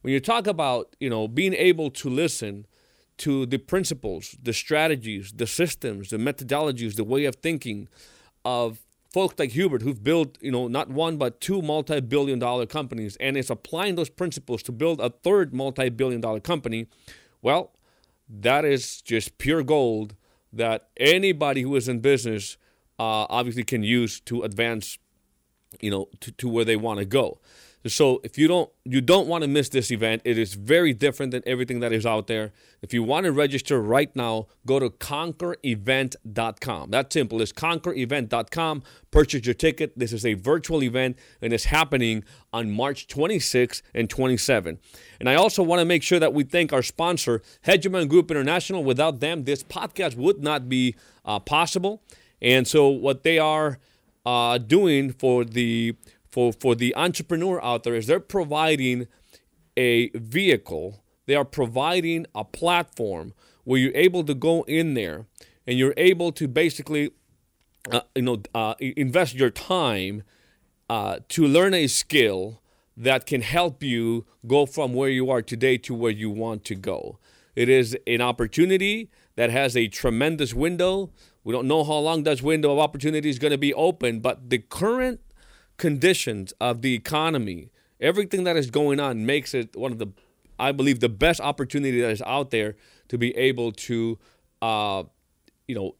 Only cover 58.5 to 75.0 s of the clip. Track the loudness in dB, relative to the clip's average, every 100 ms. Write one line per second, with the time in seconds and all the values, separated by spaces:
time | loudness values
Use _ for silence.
58.5 | 0 2 2 2 0 -4 _ _ -20 _
59.5 | _ _ 0 4 4 2 -4 -4 0 4
60.5 | 2 0 -8 -8 -14 _ _ 0 0 0
61.5 | -2 -2 0 0 0 0 -4 -6 -10 -10
62.5 | -4 0 0 -2 -6 -6 -6 -10 -16 _
63.5 | _ 0 2 2 4 4 4 -2 0 2
64.5 | 2 0 0 0 -2 -4 -6 -14 _ -20
65.5 | _ -4 2 2 6 6 6 -2 -2 -2
66.5 | 0 0 -2 -6 -4 -4 _ _ _ _
67.5 | _ _ _ -4 -4 -2 -2 -2 -2 -4
68.5 | -4 -4 -4 -8 -2 0 2 0 2 0
69.5 | 0 -4 0 0 0 -4 -8 -14 _ _
70.5 | _ _ _ -6 -4 -4 -6 -6 2 6
71.5 | 6 6 4 2 0 2 4 4 2 -6
72.5 | -12 _ _ _ -4 0 0 0 -4 0
73.5 | 0 0 -2 -4 -2 0 -2 -6 _ 0
74.5 | 2 2 0 -2 0